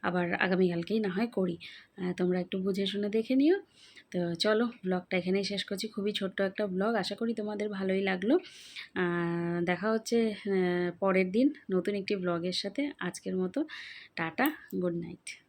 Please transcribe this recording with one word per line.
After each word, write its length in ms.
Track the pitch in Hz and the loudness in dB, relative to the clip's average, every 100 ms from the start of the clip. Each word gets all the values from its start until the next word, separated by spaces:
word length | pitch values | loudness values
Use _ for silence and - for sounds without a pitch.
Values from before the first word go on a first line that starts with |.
আবার 320 | 185 180 175 | 0 0 0
আগামীকালকেই 640 | 180 190 185 185 170 170 220 | 0 2 4 4 2 -2 0
না 100 | 208 | 0
হয় 180 | 180 233 | 0 -2
করি। 300 | 208 185 170 - - - - | 0 -2 -2 -10 -20 -20 -8
আহ, 160 | 180 | -6
তোমরা 260 | 180 180 180 | 0 0 0
একটু 180 | 180 190 | -2 -2
বুঝে 280 | 190 196 196 | -2 0 -2
শুনে 240 | 196 202 | -2 0
দেখে 260 | 220 226 262 | 0 2 4
নিও। 240 | 285 392 - _ - - _ | 6 4 0 _ -20 -20 _
তো 240 | 180 175 170 | -2 -2 0
চলো, 300 | 208 214 240 - | 2 4 2 -2
ব্লগটা 340 | 185 185 175 185 | -2 -2 0 -2
এখানেই 260 | 175 196 | 2 0
শেষ 220 | 196 202 - | 0 -4 -4
করছি। 220 | 196 220 | -6 -6
খুবই 240 | - 202 | -4 -2
ছোট্ট 300 | 208 196 - | -2 -4 -2
একটা 260 | 196 190 208 | -2 0 -2
ব্লগ, 280 | 185 202 226 | 0 2 0
আশা 200 | 180 202 | -2 -2
করি 180 | 233 | -2
তোমাদের 360 | 220 208 208 208 | -2 -4 -4 -4
ভালোই 320 | 202 190 190 | -2 0 0
লাগলো। 380 | 196 185 196 339 - - - - - - | 2 0 4 2 2 -18 -16 -16 -10 -2
আহ, 680 | 175 175 170 170 170 175 | 0 2 0 0 0 0
দেখা 280 | 175 180 208 | 0 0 2
হচ্ছে, 400 | 220 220 233 226 | 0 2 2 2
আহ, 680 | 202 202 190 180 175 180 175 | 0 0 2 4 2 0 0
পরের 320 | 196 190 185 | 2 4 4
দিন 220 | 202 277 302 - | 4 4 2 0
নতুন 240 | 185 175 202 | 0 2 -2
একটি 200 | 196 208 | -2 0
ব্লগের 380 | 180 170 180 | 0 0 0
সাথে। 380 | 180 202 202 285 - | -2 -4 -2 -4 -2
আজকের 360 | 180 - 196 185 | -6 -6 -4 -2
মতো 300 | 185 269 311 - - - - - | 0 -2 -4 -6 -14 -16 -14 -6
টাটা, 360 | 165 165 269 302 - 190 | -6 0 0 0 -8 -4
গুড 140 | 180 170 | -2 -2
নাইট। 480 | 170 175 - - | -8 -12 -16 -18